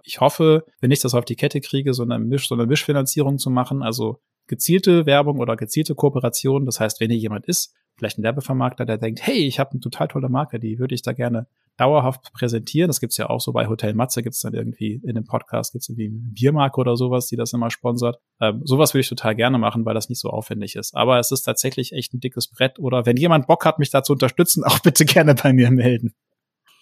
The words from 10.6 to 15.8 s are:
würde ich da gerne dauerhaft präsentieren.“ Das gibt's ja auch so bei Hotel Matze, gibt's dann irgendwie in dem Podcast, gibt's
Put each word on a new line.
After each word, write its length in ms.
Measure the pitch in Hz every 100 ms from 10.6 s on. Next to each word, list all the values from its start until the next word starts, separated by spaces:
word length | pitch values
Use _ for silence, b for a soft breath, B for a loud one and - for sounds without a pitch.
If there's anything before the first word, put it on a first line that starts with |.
| 113 113
würde 160 | 131 123
ich 80 |
da 100 | 123
gerne 320 | 127 120 117 123 _ _ -
dauerhaft 560 | 127 151 131 127 -
präsentieren.“ 540 | - 120 113 - 151 175
Das 120 | -
gibt's 180 | 117 -
ja 120 | 113
auch 100 | 120
so 140 | -
bei 140 | 120 110
Hotel 260 | 110 107
Matze, 300 | 110 131 123
gibt's 180 | 117 -
dann 140 | 117 117
irgendwie 440 | 117 - 107 113
in 100 | 131
dem 120 | 113 -
Podcast, 480 | 117 - 113 -
gibt's 160 | 120